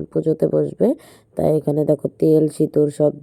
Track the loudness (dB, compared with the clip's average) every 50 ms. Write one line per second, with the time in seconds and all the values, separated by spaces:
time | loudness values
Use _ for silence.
0 | -8 -6 -6 -4 -2 -2 -2 -2 -2 -2 0 -2 -2 -4 -2 -2 -2 -2 -2 -4
1 | -8 -16 -20 -20 _ _ _ -2 0 0 0 0 -2 -2 -2 -2 0 0 0 -2
2 | -2 -6 -4 0 2 2 4 4 2 0 0 -2 -4 0 2 0 0 0 0 0
3 | 0 0 0 -2